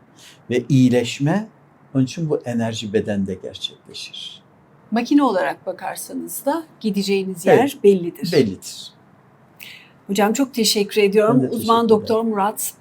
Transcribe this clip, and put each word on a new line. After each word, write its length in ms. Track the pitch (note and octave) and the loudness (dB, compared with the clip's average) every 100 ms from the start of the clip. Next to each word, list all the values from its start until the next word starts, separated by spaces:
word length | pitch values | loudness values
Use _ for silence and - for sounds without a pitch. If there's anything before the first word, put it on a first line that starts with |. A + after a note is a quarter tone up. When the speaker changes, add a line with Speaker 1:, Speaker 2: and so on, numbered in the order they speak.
| _ _ - - - | _ _ -20 -18 -6
Speaker 1:
Ve 140 | A#2+ A#2+ | -4 2
iyileşme 800 | C3+ B2+ B2 A#2+ - C#3+ F#3+ A3 _ _ _ _ | 4 4 4 0 -2 -2 -2 -4 _ _ _ _
onun 100 | C3+ | -2
için 260 | C3 - D#3 | -2 -2 -4
bu 80 | C#3+ | -4
enerji 560 | B2 A#2 A2+ A2+ G#2+ | -4 -4 -4 -4 -4
bedende 400 | G#2 G#2 G2+ G2 | -2 -2 -2 -4
gerçekleşir. 1120 | F#2+ - - - - - - - - - - _ _ _ _ _ A3 | -6 -12 -12 -14 -14 -20 -18 -16 -16 -18 -20 _ _ _ _ _ -4
Speaker 2:
Makine 280 | A#3+ D4 | 2 2
olarak 420 | C4+ F#3+ D#3 - F#3+ | 4 2 -2 -4 -8
bakarsanız 800 | F3 F#3+ E3+ - F3 E3+ - C#4 | -8 -8 -10 -10 -10 -10 -8 -4
da 180 | D#4+ D#4+ - | -4 -6 -8
gideceğiniz 680 | A3 G3+ G3 G3 F#3+ F#3 F#3+ | -4 -2 0 -2 -2 -2 4
Speaker 1:
Evet. 120 | D3+ | 6
Speaker 2:
yer 180 | - - | 4 2
bellidir. 480 | G3+ F#3+ E3+ - E3+ | 4 4 0 -8 0
Speaker 1:
Bellidir. 580 | E3+ A2+ F#2 - - - _ _ _ _ _ _ - - - - _ - | 2 2 -2 -12 -18 -18 _ _ _ _ _ _ -20 -20 -20 -20 _ -6
Speaker 2:
Hocam 260 | G3+ G3+ | 0 2
çok 200 | A3 C4+ | 2 -2
teşekkür 480 | - G#3 A3 G3+ G#3+ | 0 0 0 0 2
ediyorum. 380 | G3+ G#3 G#3+ B3+ | 2 4 4 4
Speaker 1:
Ben 0 | |
de 120 | C4 A3 | 2 -2
Speaker 2:
Uzman 40 | |
Speaker 1:
teşekkür 260 | G#3+ A3+ A3+ | 2 2 4
ederim. 40 | |
Speaker 2:
Doktor 340 | G#3+ G#3+ A3 | 2 2 -2
Murat 500 | A3+ G#3 G3+ A3+ - - | 0 0 -2 -2 -8 -2